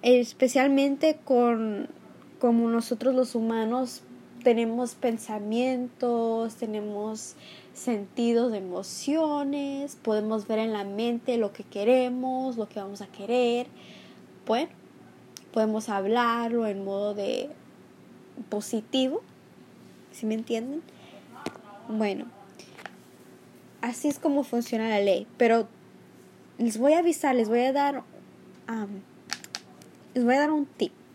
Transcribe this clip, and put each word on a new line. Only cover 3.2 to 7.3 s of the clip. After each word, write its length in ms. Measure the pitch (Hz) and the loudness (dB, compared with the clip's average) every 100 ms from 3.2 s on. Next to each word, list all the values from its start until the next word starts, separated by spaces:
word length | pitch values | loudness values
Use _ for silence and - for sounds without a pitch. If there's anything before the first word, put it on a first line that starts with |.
| 247 233 | 0 0
humanos 680 | 226 226 220 247 247 - - - - - | 0 0 0 -2 -4 -8 -18 -20 -20 2
tenemos 520 | 247 226 226 233 247 - | 4 4 2 -2 -4 -2
pensamientos, 1600 | 247 226 - 214 202 233 254 254 247 - 247 233 226 226 226 220 | -2 -2 -6 -8 -2 0 0 0 -4 -4 0 0 0 -2 -4 -6
tenemos 800 | 220 214 208 208 214 220 - | -6 -6 -6 -6 -6 -8 -12